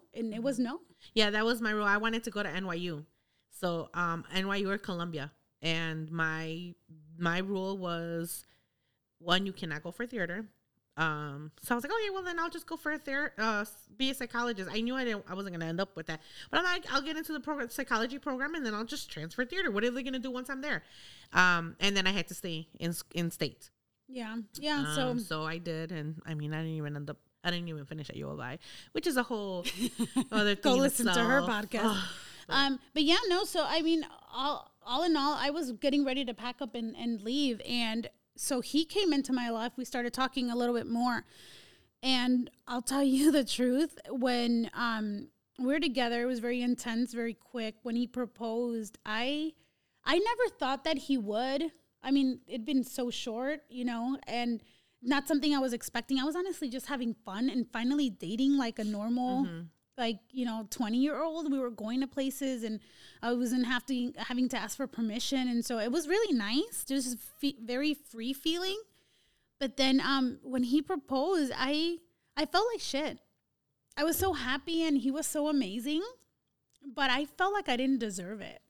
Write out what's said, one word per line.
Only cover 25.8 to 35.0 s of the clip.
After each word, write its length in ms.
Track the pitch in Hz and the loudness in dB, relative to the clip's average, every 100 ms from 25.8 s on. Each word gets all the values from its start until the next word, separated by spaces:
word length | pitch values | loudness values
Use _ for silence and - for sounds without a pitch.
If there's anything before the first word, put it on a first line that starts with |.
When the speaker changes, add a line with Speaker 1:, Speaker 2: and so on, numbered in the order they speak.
| 160 | -6
Speaker 2:
and, 300 | 175 151 160 | -6 -6 -8
I 80 | - | -6
mean, 200 | 156 151 | -6 -4
I 40 | 156 | -4
didn't 140 | 160 160 | -4 -4
even 200 | 147 147 | -4 -6
end 140 | 147 | -8
up, 80 | - _ _ | -12 _ _
I 60 | 180 | -4
didn't 180 | 175 175 | -4 -4
even 160 | 156 | -8
finish 240 | 143 156 147 | -10 -12 -10
at 80 | - | -8
U 120 | 143 | -8
of 100 | 147 | -8
I, 180 | 123 131 - - - | -8 -10 -14 -20 -8
which 140 | - 339 | -4 0
is 100 | 254 | 0
a 40 | |
whole 440 | 247 226 202 185 175 180 240 - | 0 -4 -4 -4 -6 -4 -4 -2
Speaker 1:
<laughs> 340 | 233 - 247 | -2 0 0
Speaker 2:
other 220 | 214 208 | 4 4
Speaker 1:
Go 80 | 202 294 | 4 6
Speaker 2:
thing 60 | 254 | 6
in 60 | |
Speaker 1:
listen 240 | 277 269 233 | 6 4 2
to 60 | 247 | 4
her 140 | 233 262 | 6 4
Speaker 2:
itself. 100 | 262 214 | 4 0
Speaker 1:
podcast. 180 | 214 233 | -2 0
Speaker 2:
Ugh, 240 | 220 202 190 - - - - | 2 2 -2 -8 -16 -16 -2
but 80 | |
Speaker 1:
Um, 240 | 262 277 262 - | 2 2 2 -4
but 80 | 302 | 2
yeah, 160 | 302 359 466 | 6 6 6
no, 160 | 349 | 2
so, 200 | 427 359 302 | 2 0 2
I 140 | 320 | 2
mean, 240 | 320 330 285 - - | 4 2 0 -12 -12
all, 380 | 240 277 - - _ | -4 -2 -2 -8 _
all 200 | - 262 | -4 2